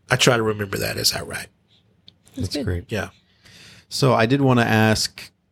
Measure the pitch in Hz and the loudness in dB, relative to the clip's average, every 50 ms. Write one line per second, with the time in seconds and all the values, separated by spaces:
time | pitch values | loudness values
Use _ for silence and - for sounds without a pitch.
0 | _ - 127 127 - 135 123 117 110 110 107 104 104 98 101 107 110 110 110 113 | _ -4 -2 2 2 2 2 2 0 -2 -4 -4 -6 -6 -6 -6 -6 -6 -4 -4
1 | 110 - - - - - - - - - _ _ _ _ _ _ _ _ _ _ | -4 -4 -4 -4 -8 -10 -12 -12 -12 -16 _ _ _ _ _ _ _ _ _ _
2 | _ - - _ _ _ - - 117 92 - 294 247 - 90 87 - - 113 98 | _ -20 -20 _ _ _ -10 -8 -8 -6 -6 -4 -4 -4 -4 -6 -6 -6 -6 -6
3 | 85 - - _ _ _ _ _ _ - - - - - - - _ - - - | -6 -8 -10 _ _ _ _ _ _ -20 -20 -20 -20 -20 -20 -20 _ -12 -4 0
4 | 139 131 113 113 113 117 135 139 135 131 127 120 117 110 110 110 110 110 107 - | 2 4 4 4 4 2 2 2 4 4 4 4 4 2 4 4 4 4 2 2
5 | - - - - - - _ _ _ _ | -2 -6 -8 -12 -20 -20 _ _ _ _